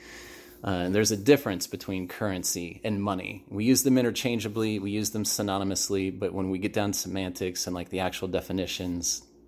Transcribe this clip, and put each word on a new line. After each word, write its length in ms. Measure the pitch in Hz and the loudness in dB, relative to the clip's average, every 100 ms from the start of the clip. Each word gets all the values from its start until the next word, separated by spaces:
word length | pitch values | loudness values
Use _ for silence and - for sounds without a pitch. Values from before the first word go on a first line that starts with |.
| - - - - - - | -18 -18 -18 -18 -20 -8
Uh, 60 | - | -2
and 220 | 90 90 | 0 2
there's 200 | 101 107 | 4 4
a 40 | 104 | 2
difference 520 | 104 143 - 90 - | 6 6 6 -4 -4
between 400 | 92 - 95 92 | -8 -6 -4 -4
currency 720 | - 107 92 - 90 87 - | -4 -2 -2 -2 -4 -6 -6
and 180 | 110 101 | -2 0
money. 440 | 101 92 98 104 - | 0 -2 -4 -10 -8
We 160 | 101 | 0
use 200 | 113 131 | 4 6
them 120 | 139 127 | 8 6
interchangeably, 840 | 120 - 123 117 107 104 110 107 | 6 2 0 0 -2 0 0 0
we 100 | 101 | 0
use 200 | 104 104 | 0 -2
them 120 | 110 | -2
synonymously, 960 | 101 - 104 98 98 92 - 98 95 95 | -2 0 0 0 0 0 0 0 0 -2
but 160 | 98 | -4
when 160 | 92 95 | -2 -2
we 80 | 95 | 0
get 140 | 104 | 0
down 180 | 107 101 | 0 0
to 80 | 101 | -2
semantics 680 | 92 95 92 90 92 90 - | -4 -4 -4 -2 -4 -4 -4
and, 80 | 90 | -4
like, 140 | 85 | -4
the 100 | 92 | -2
actual 260 | 92 - 92 | -2 -2 -4
definitions, 960 | 90 - 95 87 - 90 87 85 - - - | -4 -2 -2 -2 -4 -4 -4 -2 -4 -8 -20